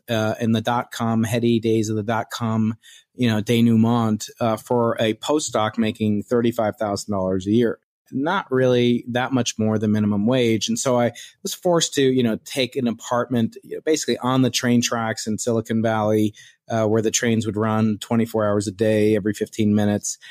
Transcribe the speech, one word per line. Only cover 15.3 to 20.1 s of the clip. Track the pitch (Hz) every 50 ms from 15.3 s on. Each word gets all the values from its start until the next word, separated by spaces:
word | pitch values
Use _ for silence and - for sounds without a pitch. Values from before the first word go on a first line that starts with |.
| 107
Silicon | - - 123 113 117 113 - 117 113
Valley, | 110 113 110 110 107 107 107 107 107 107 - - - - _ _ _ -
uh, | 113 113 110
where | 107 107 113
the | 104 110
trains | - - 123 120 113 110 104
would | 110 98
run | 104 110 110 110 110 110 110 107 101
twenty-four | - - 120 113 113 113 - 113 107
hours | 104 104 104 101 104
a |
day, | 95 - 113 107 110 107 104 107 107
every | 104 95 107 101
fifteen | - 107 - - - 110 104 104
minutes, | 104 104 104 104 104 - -